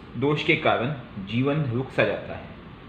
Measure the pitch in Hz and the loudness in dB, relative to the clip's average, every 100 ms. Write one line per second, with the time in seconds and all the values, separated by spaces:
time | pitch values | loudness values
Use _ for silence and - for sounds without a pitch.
0 | - 123 139 151 - - 117 101 127 139 | -12 0 2 4 4 4 4 4 2 -4
1 | - 101 95 117 135 156 135 117 131 - | -8 -10 -2 0 2 2 0 -2 0 2
2 | 107 85 - 82 - - - - | 2 0 -6 -10 -10 -14 -16 -16